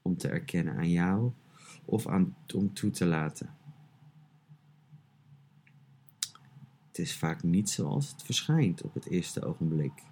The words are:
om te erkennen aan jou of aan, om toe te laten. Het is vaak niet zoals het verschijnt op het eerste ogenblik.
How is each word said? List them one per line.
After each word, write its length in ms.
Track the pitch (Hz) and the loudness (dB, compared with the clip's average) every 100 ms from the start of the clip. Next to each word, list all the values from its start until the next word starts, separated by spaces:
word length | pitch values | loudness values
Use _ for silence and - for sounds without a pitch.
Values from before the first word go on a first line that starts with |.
om 160 | 90 87 | -2 -2
te 100 | - | -2
erkennen 480 | 85 - 87 80 53 | -4 -2 -2 0 0
aan 160 | 85 | 2
jou 400 | 87 87 98 123 123 - - - - - | 4 4 2 0 -2 -18 -20 -20 -16 -2
of 220 | 107 - | -2 2
aan, 280 | 95 92 - - 92 | 2 2 0 -6 -2
om 180 | 98 | 0
toe 180 | - 107 | 0 -2
te 140 | - 87 | 2 2
laten. 500 | 80 78 - - - - - - - - - - _ _ - _ _ _ - _ _ - - _ _ _ - - - - _ - - - - - _ _ | 2 0 -6 -12 -14 -20 -20 -20 -20 -20 -20 -20 _ _ -20 _ _ _ -20 _ _ -20 -20 _ _ _ -20 -20 -20 -20 _ -10 -10 -20 -20 -20 _ _
Het 120 | - | -6
is 160 | 85 - | -6 -2
vaak 280 | 80 80 | -2 0
niet 260 | 85 90 107 | 4 4 2
zoals 420 | - 76 - 139 | -2 0 0 -2
het 120 | - | -8
verschijnt 580 | - - - 156 107 - | -2 -2 2 4 4 2
op 120 | - | -6
het 120 | - - | -8 -2
eerste 400 | 90 - - - | -2 -2 -6 -4
ogenblik. 580 | 82 80 80 71 - - | -2 0 0 -2 -6 -20